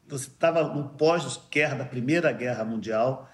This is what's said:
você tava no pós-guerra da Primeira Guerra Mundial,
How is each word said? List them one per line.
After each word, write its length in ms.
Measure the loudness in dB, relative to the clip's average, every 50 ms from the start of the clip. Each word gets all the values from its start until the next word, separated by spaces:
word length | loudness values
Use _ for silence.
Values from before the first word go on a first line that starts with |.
| _ -12
você 220 | -10 -10 -10 -12 -4 0
tava 240 | 0 2 2 2 0 0 -2
no 160 | -4 -6 -6
pós-guerra 840 | -2 2 4 4 4 2 0 -4 -8 -10 -12 -4 0 0 0 2 0
da 100 | -4 -6
Primeira 460 | -6 -6 -4 0 0 2 2 2 2
Guerra 320 | 0 0 -2 -4 -2 -2 -4
Mundial, 640 | -4 -4 -4 -4 -2 0 2 2 2 0 -2 -8 -16